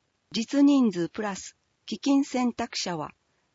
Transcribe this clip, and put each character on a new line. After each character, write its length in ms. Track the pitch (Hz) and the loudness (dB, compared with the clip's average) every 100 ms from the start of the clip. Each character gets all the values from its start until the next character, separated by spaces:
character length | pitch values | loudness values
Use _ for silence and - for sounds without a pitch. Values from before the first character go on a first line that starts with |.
| _ _ _ | _ _ _
実 320 | - 233 277 | -8 -2 4
人 300 | 285 277 240 | 6 6 4
数 160 | 175 165 | 0 -4
プ 140 | - | -4
ラ 120 | 208 | -6
ス 220 | 185 - _ _ _ - | -8 -12 _ _ _ -12
基 120 | - | -6
金 240 | - 277 | 2 2
選 300 | 285 247 247 | 2 -2 -2
択 260 | - 233 - | -4 -8 -6
者 180 | - 170 | -6 -6
は 160 | 143 - _ _ _ | -8 -14 _ _ _